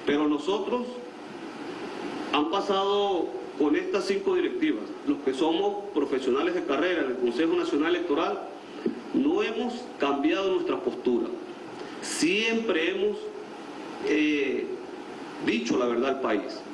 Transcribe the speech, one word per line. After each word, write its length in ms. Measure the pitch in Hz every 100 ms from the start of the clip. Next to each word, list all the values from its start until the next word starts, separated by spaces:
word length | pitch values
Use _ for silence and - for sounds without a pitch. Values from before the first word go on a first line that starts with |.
Pero 240 | - 147 147
nosotros 540 | 147 180 208 - 247 240 - - - - - - - - - - - - - -
han 180 | 147 160
pasado 760 | 196 196 196 196 202 202 180 - - - -
con 180 | 151 170
estas 280 | - 202 -
cinco 280 | 196 196
directivas, 480 | 180 147 123 156 131 - - -
los 120 | 139
que 140 | 135
somos 520 | 131 160 170 202 202 -
profesionales 600 | 156 135 131 127 131 170 175
de 80 |
carrera 380 | 139 139 180 165
en 100 | 135
el 40 | 127
Consejo 360 | 123 151 165
Nacional 400 | 175 165 147 160
Electoral, 460 | 175 - 147 190 196 - - - - 113 - -
no 300 | 127 143 190
hemos 300 | 226 226 240 - - -
cambiado 540 | 139 135 151 185 196
nuestra 260 | 180 - 135
postura. 480 | - - 127 120 - - - - - - - -
Siempre 880 | - - 175 202 226 226 196 160 170
hemos, 260 | 196 208 202 - - - - - - - - 143
eh, 580 | 151 151 147 131 120 - - - - - - - - -
dicho 320 | 233 - 131
la 80 | 120
verdad 300 | 117 135 131
al 40 |
país. 400 | 123 104 - - -